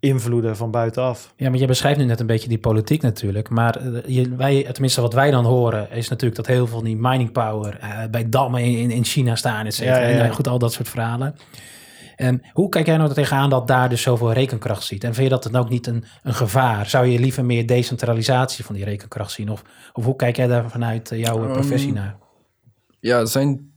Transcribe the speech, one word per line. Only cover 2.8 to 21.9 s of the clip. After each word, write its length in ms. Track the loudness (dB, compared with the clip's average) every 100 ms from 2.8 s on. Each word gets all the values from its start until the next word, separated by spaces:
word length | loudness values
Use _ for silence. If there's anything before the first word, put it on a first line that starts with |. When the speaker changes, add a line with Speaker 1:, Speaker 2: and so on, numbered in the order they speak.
| 2 0
Speaker 2:
natuurlijk. 460 | 0 -2 -4 -4 -2
Maar, 280 | 0 2 0
eh, 100 | -6 -8 -2
je, 280 | 0 0 0
wij, 260 | 2 2 0
tenminste 280 | -2 0 0
wat 120 | 2
wij 160 | 4 4
dan 140 | 4
horen, 460 | 4 4 2 0 -4
is 180 | -8 -6
natuurlijk 280 | -2 -2 -2
dat 100 | 0
heel 200 | 2 2
veel 100 | -2
van 80 |
die 120 | -4 0
mining 320 | 0 2 0
power, 460 | -2 -2 -4 -6 -8
eh, 80 | -12 -10 -4
bij 180 | -4 0
dammen 340 | 2 2 0
in, 140 | 0 0
in, 120 | 0
in 140 | 0
China 300 | 0 0 0 0
staan, 300 | -2 -4 -4
et 80 |
cetera. 220 | -4 2 2
Speaker 1:
Ja, 40 |
ja, 60 | 4 4
ja. 60 |
Speaker 2:
En, 60 | 2
eh, 60 |
goed, 140 | 0 -2
al 100 | 0
dat 140 | 0
soort 160 | -2 -8
verhalen. 460 | -4 -4 -4 -6 -8 -20 -20 -20 -20 -20 -20 -20 -2
Ehm, 200 | 0 0 -2
hoe 160 | -2 0
kijk 180 | 2 2
jij 100 | 4
nou 120 | 2
er 60 |
tegenaan 360 | 2 2 2 4
dat 180 | 2 4
daar 200 | 4 4
dus 140 | 2
zoveel 300 | 2 2 2
rekenkracht 500 | 2 0 -2 -4 -6
zit? 200 | -6 -6
En 80 | -4
vind 100 | 0 2
je 60 |
dat 120 | 2
het 120 | 0 0
ook 120 | 0
niet 180 | -2 -2
een, 180 | -6 -6 -12
een 120 | -6
gevaar? 540 | -2 0 2 2 0 0
Zou 180 | 2 4
je 120 | 4
liever 260 | 2 0
meer 220 | 0 0 2
decentralisatie 960 | 0 0 -2 -2 0 2 2 0 -4
van 100 | -10
die 100 | -8
rekenkracht 480 | -6 -6 -10 -10 -10
zien? 180 | -8 -8
Of, 120 | -8 -12 -20 -14
of 120 | -4
hoe 120 | -2 0
kijk 200 | 0 2
jij 100 | 2
daar 240 | 2 -2
vanuit, 400 | -4 -4 -4 -6
eh, 80 | -4
jouw, 180 | -2 -2
eh, 40 |
Speaker 3:
Ehm, 80 | -2
Speaker 2:
professie 400 | -2 0 -2 -2